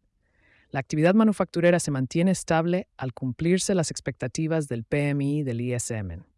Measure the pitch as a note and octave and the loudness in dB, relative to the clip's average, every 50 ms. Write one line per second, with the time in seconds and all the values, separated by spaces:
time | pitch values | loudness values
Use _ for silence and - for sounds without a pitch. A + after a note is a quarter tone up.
0 | _ _ _ _ _ _ _ _ _ _ _ _ _ _ - C#3 C3 - D#3+ D3+ | _ _ _ _ _ _ _ _ _ _ _ _ _ _ -6 -6 -6 -4 0 2
1 | D#3 F3 F#3+ A3 A3 G#3+ G3 - F#3 - - F3 E3 F3 F3+ E3 - D#3+ C#3+ C3 | 4 4 6 6 6 4 4 2 -2 -2 0 2 4 4 4 4 2 0 -2 -2
2 | C3 - - E3 F3 F#3+ F3+ - - - E3 D#3+ E3 F3 F3 F3+ - _ _ - | -2 -2 0 2 2 2 2 0 0 0 0 2 2 2 0 -2 -4 _ _ -10
3 | C3+ C3 - - C#3 B2+ A#2+ - D#3 E3+ F#3 F#3+ - - G3 F3+ D#3 - - - | -10 -8 -8 -6 -6 -6 -4 -2 0 0 2 2 0 0 0 0 0 -2 -4 -8
4 | - D3 B2 - B2 A#2+ - - D#3+ D#3 E3 D#3+ D3 C#3 B2 A#2 A2+ - D3 D3 | -8 -8 -8 -6 -8 -8 -4 -4 -2 0 0 -2 -2 -4 -6 -8 -6 -2 -2 0
5 | C#3+ C#3+ C#3+ C#3+ C#3 C#3 D3 D3+ C#3+ C3 A#2 A#2 A#2+ B2 B2 A#2+ - - A#2+ G#2+ | 0 0 0 0 0 0 0 -2 -2 -2 -4 -4 -4 -4 -4 -4 -4 -4 -6 -6
6 | G2+ F2+ E2 F#2 - _ _ | -6 -6 -10 -12 -14 _ _